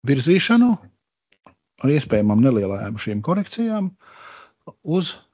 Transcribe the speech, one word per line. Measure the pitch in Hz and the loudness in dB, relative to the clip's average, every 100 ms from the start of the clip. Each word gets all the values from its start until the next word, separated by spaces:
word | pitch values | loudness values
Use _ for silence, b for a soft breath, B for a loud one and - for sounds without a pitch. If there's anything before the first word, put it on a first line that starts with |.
| 123 | 0
virzīšanu | 139 135 185 - 233 247 214 - _ _ _ _ _ _ _ _ _ | 0 2 0 4 4 4 2 -6 _ _ _ _ _ _ _ _ _
ar | 135 | 0
iespējamām | 147 127 107 104 104 | 0 0 0 2 4
nelielām | 131 113 95 98 107 107 | 4 2 -2 -4 -8 -8
šīm | - 104 | -6 -6
korekcijām | 120 190 196 - 226 214 185 _ B B B B B B - _ | -2 -4 -4 -6 -4 -4 -6 _ B B B B B B -20 _
uz | - 175 175 - _ | -4 -2 -2 -10 _